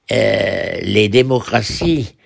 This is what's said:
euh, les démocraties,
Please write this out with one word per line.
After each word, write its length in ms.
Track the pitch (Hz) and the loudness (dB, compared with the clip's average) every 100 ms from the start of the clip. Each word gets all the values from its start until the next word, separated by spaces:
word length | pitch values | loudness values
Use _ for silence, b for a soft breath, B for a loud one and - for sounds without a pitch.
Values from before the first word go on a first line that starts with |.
| - | -4
euh, 680 | 110 107 101 98 95 92 87 | 0 0 0 -2 -4 -6 -6
les 260 | 92 101 107 | -2 2 4
démocraties, 1040 | 117 127 127 - 117 107 - 170 160 117 _ | 4 4 0 0 -2 -2 -2 0 0 -2 _